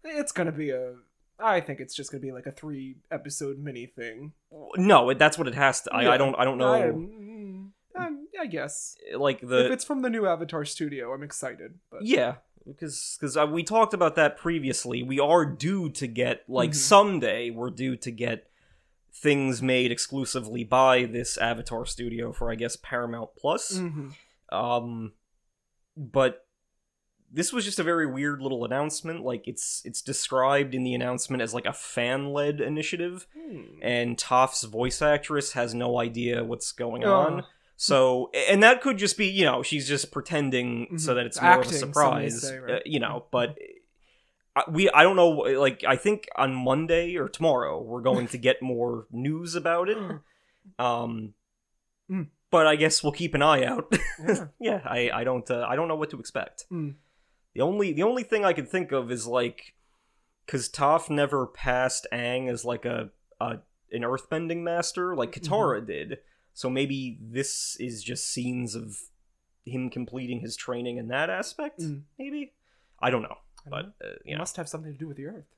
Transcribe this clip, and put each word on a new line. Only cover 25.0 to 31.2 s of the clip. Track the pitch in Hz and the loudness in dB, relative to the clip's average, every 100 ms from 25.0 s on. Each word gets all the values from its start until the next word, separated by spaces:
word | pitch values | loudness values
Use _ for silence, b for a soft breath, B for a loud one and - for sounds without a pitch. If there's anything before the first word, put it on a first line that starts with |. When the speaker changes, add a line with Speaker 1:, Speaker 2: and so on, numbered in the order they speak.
| 110 _ _ _ _ _ _ _ _ - | -10 _ _ _ _ _ _ _ _ -14
Speaker 2:
but | 127 135 131 - _ _ _ _ _ _ _ _ _ | -2 2 2 0 _ _ _ _ _ _ _ _ _
this | 131 180 | -4 -2
was | 247 202 | -2 -4
just | 196 | -2
a | |
very | 165 170 151 | 0 0 0
weird | 131 147 143 | -2 -2 -2
little | 135 127 117 | -4 -4 -2
announcement. | 131 151 - 160 170 | -2 -2 -4 -8 -6
Like, | 127 120 - | -6 -6 -8
it's, | 117 - - | -8 -6 -6
it's | 123 - | -8 -10
described | - 117 - 131 131 139 135 | -6 -6 0 2 4 4 2
in | 127 | -2
the | 127 | -2
announcement | 123 123 123 | -2 -2 -4